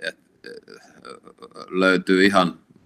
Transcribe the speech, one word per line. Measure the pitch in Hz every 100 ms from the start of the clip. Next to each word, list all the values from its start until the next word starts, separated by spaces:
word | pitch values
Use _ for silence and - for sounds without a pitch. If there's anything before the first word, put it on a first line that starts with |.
et, | - - _ _ - - _ - - _ - - - - - - -
löytyy | 92 92 92 92 92 98
ihan, | 98 87 - _ _